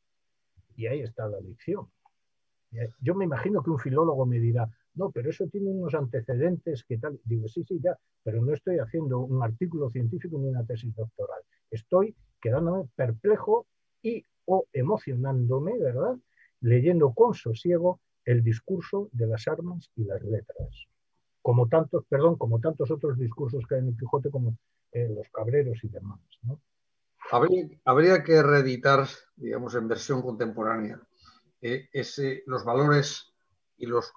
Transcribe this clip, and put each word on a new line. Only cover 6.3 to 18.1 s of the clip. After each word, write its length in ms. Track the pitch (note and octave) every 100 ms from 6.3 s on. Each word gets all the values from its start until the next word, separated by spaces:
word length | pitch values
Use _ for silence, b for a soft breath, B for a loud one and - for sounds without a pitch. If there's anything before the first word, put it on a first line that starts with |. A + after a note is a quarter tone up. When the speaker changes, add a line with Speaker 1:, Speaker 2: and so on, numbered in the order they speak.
| B2 E3+ E3+ E3+ C3
Speaker 1:
que 140 | - A2+
tal". 200 | D3+ C#3
Digo, 240 | A2 A2+ A2
"Sí, 160 | F3
sí, 140 | - F3
ya, 140 | E3 - _ _
pero 200 | A2+ A2+
no 100 | B2+
estoy 240 | D3+ F#3 E3+
haciendo 400 | A2+ E3 D3 B2+
un 220 | B2+ C3
artículo 480 | A2+ A2+ F3+ D#3+ C3+
científico 480 | B2+ A#2 F3 F3 D3+
ni 100 | C3+
una 160 | B2+
tesis 300 | A#2 A#2 A#2+
doctoral. 480 | A2 A2+ - G2+ - - _ -
Estoy 440 | A2+ - F3+ G#3+ - _ _
quedándome 480 | A2+ C3+ E3+ F#3+ D3 -
perplejo 680 | B2 A2+ G3+ G#3 - A#3 - _ _ _
y 220 | A3+ A#3 - _ -
o 200 | F#3+ -
emocionándome, 1080 | C3 C3+ G#3+ - B2 C3+ B2+ A#2+ C3 D#3+ A#3+
¿verdad?, 380 | C#3 B2 G#3 B3+ _ b b b
leyendo 520 | A#2+ B2 D3+ F3 C#3
con 220 | A#2 A#3
sosiego 640 | - A#2+ A2 F3 E3+ F3 F3 _